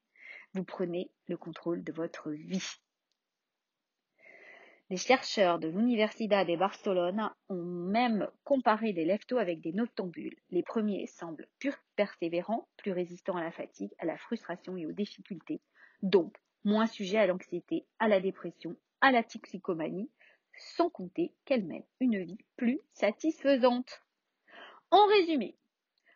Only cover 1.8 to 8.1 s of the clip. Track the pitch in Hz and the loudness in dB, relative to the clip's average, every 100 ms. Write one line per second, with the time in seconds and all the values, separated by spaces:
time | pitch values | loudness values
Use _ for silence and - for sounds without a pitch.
1.8 | 165 156 165 - 156 151 165 185 - - | -6 -6 -8 -8 -10 -10 -6 -6 -6 -12
2.8 | _ _ _ _ _ _ _ _ _ _ | _ _ _ _ _ _ _ _ _ _
3.8 | _ _ _ _ - - - - - _ | _ _ _ _ -20 -20 -20 -20 -20 _
4.8 | - 185 - 262 - - 180 170 160 180 | -8 -2 2 2 2 2 4 2 0 0
5.8 | 240 226 214 - 220 202 175 165 190 - | 2 2 2 0 2 2 4 2 0 0
6.8 | 208 180 175 208 214 - - 185 175 175 | -2 0 0 0 -4 -6 -8 -6 -6 -4
7.8 | 175 214 247 | 0 2 2